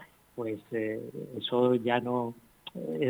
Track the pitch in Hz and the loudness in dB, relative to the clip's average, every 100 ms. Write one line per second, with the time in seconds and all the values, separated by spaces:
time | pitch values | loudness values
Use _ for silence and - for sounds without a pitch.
0 | - _ _ - 113 107 - 117 107 110 | -6 _ _ -8 -4 -6 -4 -2 -2 -4
1 | 120 - - 123 110 123 123 123 117 120 | -8 -10 -10 -8 0 4 6 4 4 2
2 | 120 123 117 117 - _ - - - - | 2 0 -2 -6 -16 _ -16 -8 -4 0
3 | 139 | 0